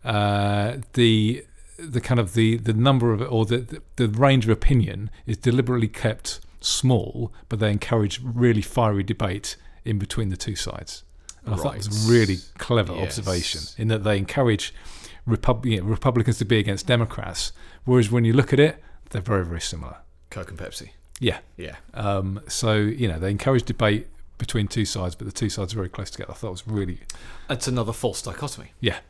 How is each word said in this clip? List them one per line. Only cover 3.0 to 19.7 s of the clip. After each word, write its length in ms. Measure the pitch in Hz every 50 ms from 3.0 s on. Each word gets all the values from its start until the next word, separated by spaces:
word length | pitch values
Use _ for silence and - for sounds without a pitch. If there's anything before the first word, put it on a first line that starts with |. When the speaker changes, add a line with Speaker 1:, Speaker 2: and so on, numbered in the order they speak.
| 117 120 110
Speaker 1:
of, 80 | 101 120 139
or 140 | 127 110 113
the, 120 | 104 120
the, 240 | 123 120 - - - - - -
the 120 | - 123 107
range 360 | 101 117 139 139 135 131 104
of 40 | 110
opinion 580 | 107 - - - 143 120 98 - 98 98 104 107 - - -
is 120 | - 117
deliberately 500 | - - 127 120 127 120 117 127 120 113
kept 520 | 104 - - - 110 110 - - - - - - - - -
small, 680 | - - - - - 127 127 101 - - - 120 120 110 - - - -
but 100 | 120 104
they 120 | 110 104
encourage 480 | 104 101 - - 123 113 104 98 - - 127
really 380 | 127 113 120 123 120 113 107
fiery 420 | 101 - - 127 117 107 101 98 95
debate 520 | 98 - - 113 95 92 101 - - - - - - - - -
in 120 | - 110 98
between 300 | 95 - - - 110 98
the 80 | 90
two 180 | - - - 101
sides. 480 | - - - - - - - - - - - - - - - - - -
And 80 | 113 107
I 40 |
thought 180 | 85 - 143 -
it 100 | 107 101
was 20 |
a 240 | 104 104 104 110 110
Speaker 2:
Right. 80 | 120 120
Speaker 1:
really 180 | 110 95 95 90 - - -
clever 360 | - - - 117 117 98 87 90
Speaker 2:
Yes. 240 | 90 95 - - -
Speaker 1:
observation 420 | 98 98 90 87 - - - 80 73 - -
in 100 | - 110
that 160 | 110 113 107 92
they 140 | 107 104
encourage 560 | 98 98 - - 143 131 117 107 101 - - - - - - - - - - - - -
Repub-, 400 | 117 113 - - - 123 110 -
you 120 | 123 110 95
know, 60 | 87
Republicans 500 | 104 110 - - 139 120 120 113 123 110 -
to 60 | 117
be 120 | 98 117 107
against 280 | 101 107 101 107 -
Democrats, 680 | - 123 117 113 - - - 98 92 87 - - - - - - - - - -
whereas 260 | 123 123 127 113 101
when 140 | 120 123 113
you 80 | 113 113
look 180 | 139 123 -
at 80 | 143 131
it, 240 | 147 156 - - - - - - - -
they're 100 | - 107
very, 240 | 87 113 107 95 90
very 160 | 80 85 82
similar. 360 | - -